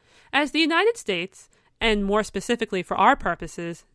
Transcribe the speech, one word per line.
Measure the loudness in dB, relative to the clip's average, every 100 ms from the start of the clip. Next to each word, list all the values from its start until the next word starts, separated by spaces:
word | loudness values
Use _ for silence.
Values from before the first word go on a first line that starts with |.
| _ _ _
as | -2 0
the | 0
United | 2 2 2 0
States, | -4 -4 -6 -12 -20 _ _ _
and | 0 0
more | 2 0
specifically | 0 -6 -2 -2 -2 -4
for | -4 2
our | 4 4
purposes, | 0 -4 -8 -10 -10 -10 _